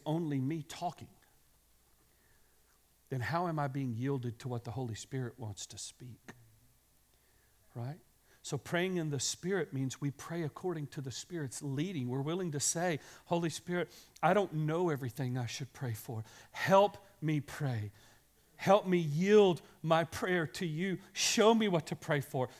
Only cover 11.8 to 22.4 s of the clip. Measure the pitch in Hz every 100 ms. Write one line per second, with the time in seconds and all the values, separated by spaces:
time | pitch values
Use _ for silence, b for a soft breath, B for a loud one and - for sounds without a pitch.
11.8 | 180 170 123 135 143 180 180 143 - 165
12.8 | 175 147 B B B 170 170 - - 175
13.8 | 160 B B B 160 208 190 156 151 160
14.8 | 180 135 131 - 123 123 117 - 131 -
15.8 | 131 110 - 110 - B B - - 196
16.8 | 202 - - B 156 151 - - 139 113
17.8 | 104 - b b b b b - 190 202
18.8 | 185 180 156 147 196 214 196 170 - B
19.8 | 156 165 165 - 196 180 156 - 175 151
20.8 | 196 180 B - - - 214 226 214 170
21.8 | - - - 147 - 131